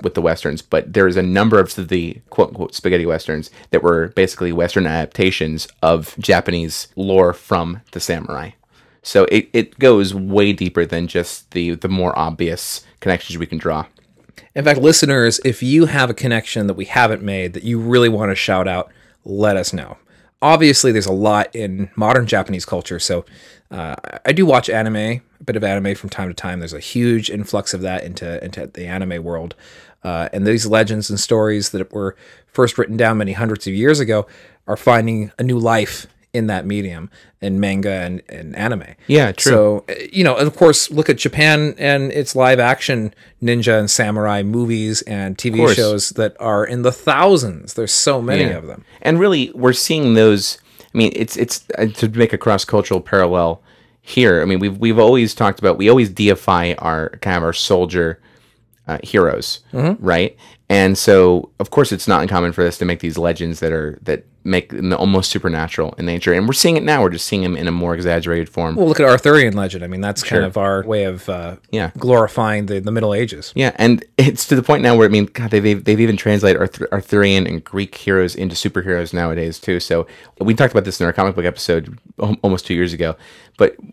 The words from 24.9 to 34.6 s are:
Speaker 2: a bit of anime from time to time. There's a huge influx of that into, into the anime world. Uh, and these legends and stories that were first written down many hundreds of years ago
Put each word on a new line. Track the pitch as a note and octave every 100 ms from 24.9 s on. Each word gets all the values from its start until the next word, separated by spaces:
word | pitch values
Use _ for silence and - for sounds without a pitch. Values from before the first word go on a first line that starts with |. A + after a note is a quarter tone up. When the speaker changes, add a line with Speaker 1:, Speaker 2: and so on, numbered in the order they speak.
| G#2+
Speaker 2:
a | G#2+ B2 - _
bit | - A2
of |
anime | G#2 G2 G2 G2
from | G2
time | - F#2+
to |
time. | F2 - F2+
There's | E2
a | D#2
huge | - B2 A#2+ A#2 G#2+
influx | G#2 G2+ G#2 -
of | F#2+
that | F#2 F#2
into, | E2+ F#2 F2 E2+
into | F2+ F#2+ D2+
the | - F2
anime | F#2 F#2 F2
world. | E2 E2 E2 - - - - _
Uh, | F#2 E2+ E2
and | G2+ G2+
these | A#2 A2
legends | A2 G#2+ A2 G#2
and | G2+
stories | - A2+ G#2+ G#2+ G2
that | G2 F#2
were | G#2 G2 - - - _
first | - A#2+ -
written | A#2 A2+
down | A#2 A2
many | G2+
hundreds | F#2+ A2+ G#2 -
of |
years | F#2+ B2+ D3+
ago | A#2 G#2+ G#2 - - _